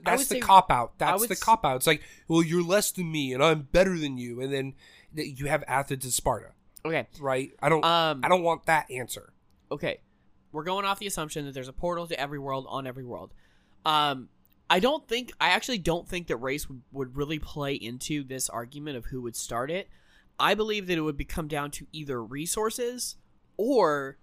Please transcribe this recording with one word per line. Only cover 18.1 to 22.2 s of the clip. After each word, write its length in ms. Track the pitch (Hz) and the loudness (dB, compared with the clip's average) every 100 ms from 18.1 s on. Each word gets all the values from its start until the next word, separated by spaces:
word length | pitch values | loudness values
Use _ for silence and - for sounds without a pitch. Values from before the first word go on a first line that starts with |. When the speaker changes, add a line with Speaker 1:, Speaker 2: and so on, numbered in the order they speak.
| 151 | -6
Speaker 2:
this 260 | 131 131 - | -4 -6 -6
argument 460 | 113 120 143 151 127 | -6 -10 -12 -10 -10
of 80 | - | -8
who 140 | 131 | -8
would 120 | 120 - | -8 -8
start 340 | - 120 139 | -6 -4 -2
it. 180 | 180 - - _ _ _ - | -4 -6 -16 _ _ _ -2
I 140 | 147 | 0
believe 340 | 208 220 208 185 | 2 0 -2 -2
that 100 | 165 | -2
it 40 | |
would 160 | 156 143 | -2 -4
be, 80 | 139 | -6
come 220 | 185 151 | -6 -4
down 240 | 147 143 | -4 -6
to 160 | - 139 | -10 -14
either 320 | 156 143 123 | -12 -6 -6